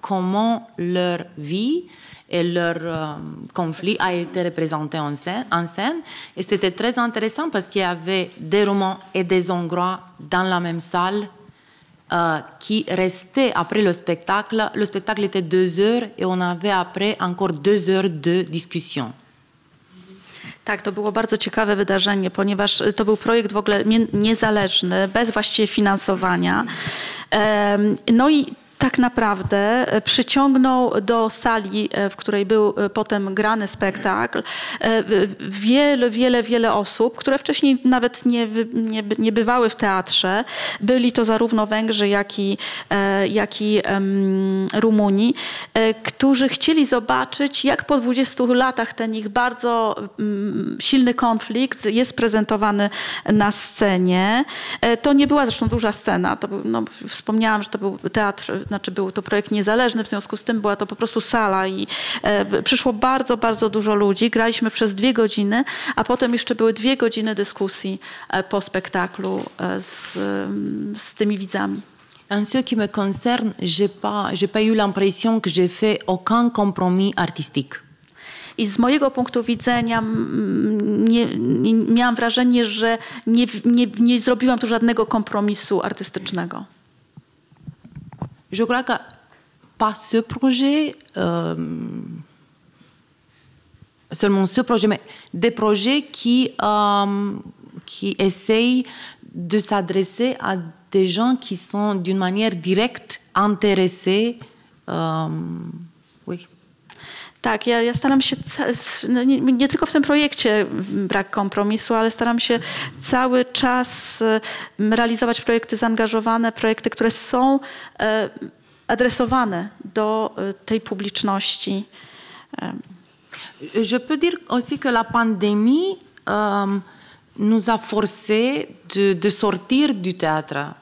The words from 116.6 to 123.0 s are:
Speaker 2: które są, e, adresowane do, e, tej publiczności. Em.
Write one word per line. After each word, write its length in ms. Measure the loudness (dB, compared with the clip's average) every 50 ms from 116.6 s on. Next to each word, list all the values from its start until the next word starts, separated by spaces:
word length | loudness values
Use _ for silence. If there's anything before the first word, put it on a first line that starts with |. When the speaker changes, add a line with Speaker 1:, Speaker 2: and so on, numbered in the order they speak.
| 0 0 0 2 -2 -4
Speaker 2:
które 220 | -2 2 0 0
są, 480 | 0 0 -4 -2 2 4 4 4 4 2 0 -4 -18 -18 -18 -20 _ -2
e, 300 | -2 0 0 0 -2 -2 -6 -10 -14 -14 -14 _ _ _ _ _ _
adresowane 840 | -2 0 2 2 2 2 2 0 2 2 2 2 0 -2 -4 -6 -6 -12 -16 -18 -6 -2
do, 420 | -2 0 0 0 0 -2 -4 -4
e, 160 | -6 -6 -6 -6
tej 280 | -8 -6 -4 -4 -4
publiczności. 1040 | -2 -4 -8 -6 -6 -6 -4 -2 0 0 0 0 0 -2 -2 -2 -2 -4 -4 -4 -6 _ _ -20 -20 -20 -20 -20 -20 -20 -20 -20 -20 _ -12 -10
Em. 200 | -8 -8 -10 -10 -14 -16 -20 -20